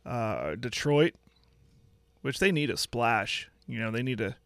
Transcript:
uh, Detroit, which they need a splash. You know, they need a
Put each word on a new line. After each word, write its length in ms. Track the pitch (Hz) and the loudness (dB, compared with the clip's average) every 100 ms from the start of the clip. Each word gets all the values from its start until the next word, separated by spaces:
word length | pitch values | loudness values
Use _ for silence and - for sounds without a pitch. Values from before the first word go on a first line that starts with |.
| - | -8
uh, 500 | 120 110 71 73 90 | -4 -2 -2 -4 -4
Detroit, 580 | 110 - 147 147 165 - _ _ _ _ - - - _ _ _ | -6 -2 2 4 4 2 _ _ _ _ -20 -20 -20 _ _ _
which 180 | 135 135 | -6 2
they 120 | 190 | 2
need 180 | 160 139 | 4 0
a 60 | 90 | -2
splash. 720 | - 120 117 110 101 - - _ - | -4 0 2 2 0 -6 -8 _ -10
You 120 | 117 | -6
know, 120 | 113 | -4
they 120 | 113 | -2
need 160 | 131 117 | -2 -2
a 160 | 101 - | -4 -6